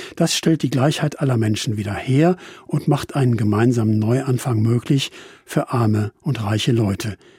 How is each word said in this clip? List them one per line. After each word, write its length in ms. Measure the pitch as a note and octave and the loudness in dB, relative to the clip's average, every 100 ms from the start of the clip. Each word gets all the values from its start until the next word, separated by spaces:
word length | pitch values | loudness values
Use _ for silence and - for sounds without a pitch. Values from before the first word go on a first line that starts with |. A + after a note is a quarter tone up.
| - | -16
Das 220 | - E3 - | -2 -2 0
stellt 260 | F3 D#3+ | 0 0
die 60 | C3 | 0
Gleichheit 520 | A#2+ C#3+ - D3+ - | 2 2 2 -4 -2
aller 180 | C#3 A#2+ | 0 0
Menschen 400 | A2 G#2+ - G#2+ | 0 -2 -4 -4
wieder 160 | G2+ | -6
her 420 | F#2+ - C3 E3 F3+ - - - | -6 0 2 4 2 -6 -20 -6
und 200 | D3 - | -4 0
macht 300 | C#3+ - C#3+ | 0 -2 0
einen 220 | B2+ A2+ | 0 2
gemeinsamen 600 | G#2+ G#2 A#2+ A#2+ A2 G#2+ | 2 2 2 2 2 2
Neuanfang 640 | G#2+ B2+ C3+ B2 - A2+ | 2 0 0 -2 -2 0
möglich 500 | A2 A#2+ - C#3 - - - - - | 2 0 2 0 0 -10 -20 -20 -6
für 240 | D3+ - | -4 -2
arme 420 | B2 A2 G#2+ G#2+ - | 0 0 0 -2 -6
und 240 | - A2+ | -6 -4
reiche 280 | G#2 G#2+ - | -2 -2 0
Leute, 440 | A#2 G#2 F#2+ A2+ F2+ - | 0 0 -2 -6 -10 -18